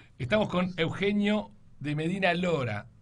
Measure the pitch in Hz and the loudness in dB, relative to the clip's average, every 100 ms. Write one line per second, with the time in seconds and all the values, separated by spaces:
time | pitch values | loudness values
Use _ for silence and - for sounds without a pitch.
0 | - - 123 214 202 180 180 180 165 165 | -18 -10 -2 0 2 0 0 0 -2 0
1 | 196 208 202 214 - - - - 139 151 | 0 2 2 0 -2 -14 -20 -10 -4 -2
2 | 160 190 190 175 180 160 120 104 - - | -2 2 2 2 2 0 0 -4 -8 -20